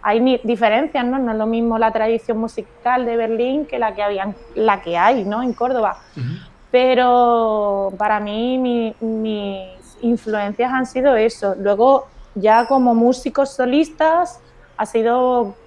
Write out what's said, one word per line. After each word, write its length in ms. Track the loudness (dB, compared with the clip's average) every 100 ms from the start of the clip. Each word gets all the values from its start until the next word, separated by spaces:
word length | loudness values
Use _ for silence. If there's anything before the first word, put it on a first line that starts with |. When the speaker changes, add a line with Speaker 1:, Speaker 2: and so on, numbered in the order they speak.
Speaker 1:
hay 160 | 0 2
ni-, 220 | 2 0
diferencias, 640 | 0 0 2 2 0 -2
¿no? 120 | -2 -2
No 100 | -2
es 80 | -2
lo 80 | -2
mismo 320 | 0 0 0
la 140 | 0
tradición 460 | 0 -2 -2 -2 -4
musical 680 | -4 -8 -14 -8 -2 -2 0
de 100 | -2
Berlín 500 | -2 -2 -2 -2 -4
que 120 | -4
la 160 | -4
que 80 | -2
había 220 | -4 -4
en, 100 | -6 -10 -12 -2
la 240 | 0 0
que 160 | -2 2
hay, 240 | 2 2
¿no? 220 | -2 -4
En 80 | -4
Córdoba. 460 | -2 -2 0 -2 -4 -14 -10
Speaker 2:
Ujú. 100 | -8 -8 -14 -20 0
Speaker 1:
Pero 1200 | 2 4 2 4 4 4 2 0 0 -2 -2 -4 -2
para 220 | -2 -2
mí, 400 | -2 -4 -2 -2
mi-, 380 | 0 -2 -4 -6
mis 680 | -6 -4 -4 -4 -6 -10 -14 -20 -20 -6
influencias 720 | -2 -2 -2 -4 -4 -2 -2
han 140 | -2 -4
sido 280 | 0 2
eso. 400 | 4 2 0 -4 -2
Luego, 520 | -2 2 4 4 0 -20 -14
ya 320 | -2 4 4 4
como 300 | 2 4 4
músicos 580 | 4 2 -2 -2 -2
solistas, 880 | -2 0 2 0 0 2 2 0 -6 -20 -20 -20 -10
ha 100 | -4
sido, 680 | 0 0 2 2 0 -2 -6